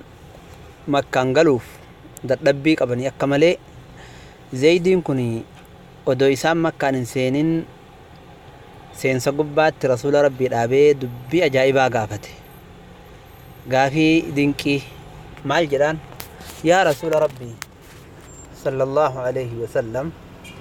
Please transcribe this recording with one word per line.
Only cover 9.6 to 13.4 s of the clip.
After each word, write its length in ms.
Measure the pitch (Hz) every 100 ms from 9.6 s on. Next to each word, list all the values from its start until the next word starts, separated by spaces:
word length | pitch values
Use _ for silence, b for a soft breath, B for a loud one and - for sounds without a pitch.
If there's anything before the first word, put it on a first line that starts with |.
| 156 - 135
Rasuula 340 | 117 143 143
Rabbii 280 | 143 127 127
dhaabee 420 | 120 120 135 147
dubbii 480 | 139 127 123 - 165 156
ajaa'ibaa 420 | 131 135 135 127
gaafate. 400 | 120 107 107 - - - - - - - - - - - -